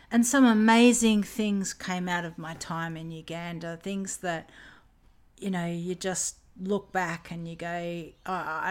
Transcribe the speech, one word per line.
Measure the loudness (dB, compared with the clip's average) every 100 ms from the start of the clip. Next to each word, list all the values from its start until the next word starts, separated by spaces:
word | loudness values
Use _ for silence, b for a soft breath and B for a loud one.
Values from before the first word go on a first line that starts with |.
| B
And | 2 4
some | 6 8
amazing | 8 8 8 8 6 4 4
things | 0 -2 -2 -2 -4
came | -8 -8 -6 -2
out | -4
of | -4 -8
my | -12
time | -10 -8 -6 -6 -8
in | -10
Uganda, | -12 -10 -10 -8 -8 -8 -8
things | -6 -6 -6 -6
that, | -6 -6 -8 B B B B _ _ _ _ -10
you | -4
know, | -4 -4
you | -4 -6 -6
just | -4 -4 -6 -10 _ -10
look | -4 -4 -2
back | -4 -4 -6 -10
and | -12 -10
you | -10
go, | -8
"I, | -6 -6 -8 -10 -12 -8 -6 -4 -4 -4